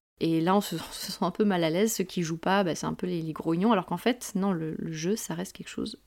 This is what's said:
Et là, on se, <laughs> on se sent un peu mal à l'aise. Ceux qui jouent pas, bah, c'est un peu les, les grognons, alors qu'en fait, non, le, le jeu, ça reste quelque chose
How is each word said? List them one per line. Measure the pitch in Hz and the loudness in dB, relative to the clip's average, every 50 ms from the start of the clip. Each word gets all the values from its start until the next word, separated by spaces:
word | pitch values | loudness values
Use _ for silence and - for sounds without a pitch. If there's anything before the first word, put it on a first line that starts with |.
| _ _ _ - | _ _ _ -2
Et | - 165 165 160 | 0 2 2 4
là, | 165 180 190 | 4 4 4
on | 208 | 4
se, | 202 - 175 | 2 0 -4
<laughs> | |
on | 160 - - | -6 -6 -8
se | - - - - | -10 -10 -8 -8
sent | 180 - 196 | -4 -2 -2
un | - | 0
peu | - - 220 | 2 2 2
mal | 208 185 175 165 | 2 4 4 2
à | 156 | 2
l'aise. | 160 185 214 226 - | 4 4 2 2 2
Ceux | - 185 | 0 -4
qui | - - 180 170 | -2 -2 -2 -2
jouent | 156 165 | -2 -2
pas, | 165 - 180 190 202 196 | -2 0 2 2 4 4
bah, | 165 147 | 2 0
c'est | - 156 | -2 -4
un | 156 160 | -4 -4
peu | - 185 | -4 -4
les, | 180 175 165 | -4 -2 -2
les | 160 160 151 | -4 -4 -6
grognons, | - - 165 165 175 190 233 | -4 0 0 2 4 4 4
alors | 226 185 175 | 4 4 2
qu'en | - 180 | 0 -2
fait, | 175 - 233 254 262 - - - | 0 0 0 0 0 -2 -4 -2
non, | 185 190 202 | 0 2 2
le, | 185 160 160 156 160 - | 0 0 -2 -4 -4 -4
le | - 165 160 | -6 -6 -4
jeu, | 156 160 185 220 | -2 -2 0 0
ça | 226 - - 165 | -2 -2 -6 -6
reste | 170 185 - - | -6 -6 -8 -10
quelque | - - - | -14 -14 -10
chose | - - - 220 - - _ | -6 -6 -6 -6 -6 -12 _